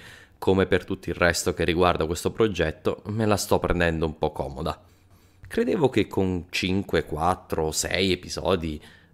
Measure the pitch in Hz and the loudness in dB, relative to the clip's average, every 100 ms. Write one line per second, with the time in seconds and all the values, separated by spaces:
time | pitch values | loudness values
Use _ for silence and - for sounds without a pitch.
0 | - - - - - 95 92 90 - 95 | -16 -20 -20 -4 2 4 4 2 -2 -8
1 | - 80 87 82 - 82 85 82 90 78 | -6 0 2 2 -2 -2 0 4 2 2
2 | 80 85 95 - 113 87 80 - 107 - | -2 -2 -4 0 0 0 -2 -2 -4 -4
3 | - 107 107 101 - 92 87 87 85 80 | -6 -2 0 0 2 0 2 2 2 2
4 | 80 76 76 - 131 69 80 - - - | -2 -2 -4 -2 -8 -6 -8 -8 -14 -20
5 | _ - _ _ - - 240 196 131 110 | _ -20 _ _ -6 -2 0 2 2 2
6 | 92 - 95 90 82 - 92 95 95 85 | 0 0 0 -2 -4 -4 0 0 0 0
7 | - 76 87 92 - - 78 - - 87 | 0 -2 0 0 -2 -2 -2 -2 -2 0
8 | 95 90 85 - - 92 82 76 - - | 2 0 -2 -4 0 0 -2 -8 -12 -20
9 | - | -14